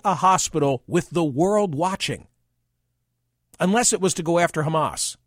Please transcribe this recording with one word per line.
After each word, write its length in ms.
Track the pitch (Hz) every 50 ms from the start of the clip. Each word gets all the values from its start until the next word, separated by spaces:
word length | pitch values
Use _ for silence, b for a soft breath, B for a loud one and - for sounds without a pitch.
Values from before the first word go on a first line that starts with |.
| -
a 120 | 208 180
hospital 680 | 135 185 185 185 175 - - - 156 143 139 135 120 _
with 240 | - - 175 - -
the 120 | 143 175 165
world 500 | 147 120 135 175 196 214 208 208 180 143
watching? 540 | 139 170 185 196 - - - - - - _ _ _ _ _ _ _ _ _ _ _ _ _ _ _ _ _ _ _ _ _ _ _ _ _ _ -
Unless 320 | 170 185 208 240 247 - 233
it 80 | 175
was 120 | 190 180 -
to 80 | - 165
go 160 | 170 170 175
after 240 | 175 165 - 160 143
Hamas. 520 | 160 160 156 147 104 - - - - - _ _